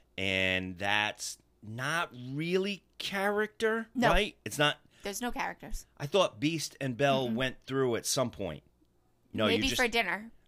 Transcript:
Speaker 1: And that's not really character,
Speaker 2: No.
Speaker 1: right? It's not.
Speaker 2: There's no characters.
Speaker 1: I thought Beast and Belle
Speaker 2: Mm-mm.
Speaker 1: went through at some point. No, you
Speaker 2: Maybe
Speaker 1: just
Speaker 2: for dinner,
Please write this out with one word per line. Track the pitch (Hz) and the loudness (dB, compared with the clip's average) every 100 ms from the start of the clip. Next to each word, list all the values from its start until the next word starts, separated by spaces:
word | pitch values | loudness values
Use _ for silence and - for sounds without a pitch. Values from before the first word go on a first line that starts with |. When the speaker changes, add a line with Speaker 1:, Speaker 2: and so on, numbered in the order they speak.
| _ - | _ -4
Speaker 1:
And | 95 95 95 92 92 90 | 0 2 2 2 -2 -4
that's | 101 104 107 - - - _ _ | 0 2 0 -4 -10 -12 _ _
not | 104 113 135 165 170 123 127 | -14 -8 -4 -2 -4 -6 -8
really | 139 165 185 196 196 _ - | -6 0 0 0 -6 _ -10
character, | - 196 202 208 208 - 220 226 226 254 | -6 0 0 0 -2 0 0 0 -4 2
Speaker 2:
No. | 233 | 4
Speaker 1:
right? | 175 214 - - | 4 2 -4 -10
It's | 139 | 2
not. | 147 - - _ | 2 2 -8 _
Speaker 2:
There's | 202 196 | -8 -6
no | 247 | -6
characters. | 269 175 175 143 - - - | -4 -6 -6 -10 -10 -10 -10
Speaker 1:
I | 143 | 0
thought | 202 180 104 | 2 2 2
Beast | 147 160 - - | -2 -2 -6 -6
and | 135 113 | -6 0
Belle | 143 135 123 | 2 4 2
Speaker 2:
Mm-mm. | |
Speaker 1:
went | 113 131 123 - | 0 -2 -4 -6
through | 135 127 107 | 0 2 0
at | - | 0
some | - 120 | 0 -2
point. | - 90 73 _ _ _ _ _ _ _ | -2 -8 -8 _ _ _ _ _ _ _
No, | 202 214 | 0 4
you | 220 | 4
Speaker 2:
Maybe | 262 | 2
Speaker 1:
just | 254 | 2
Speaker 2:
for | 240 | 0
dinner, | 233 190 180 226 - | 0 0 -4 -8 -20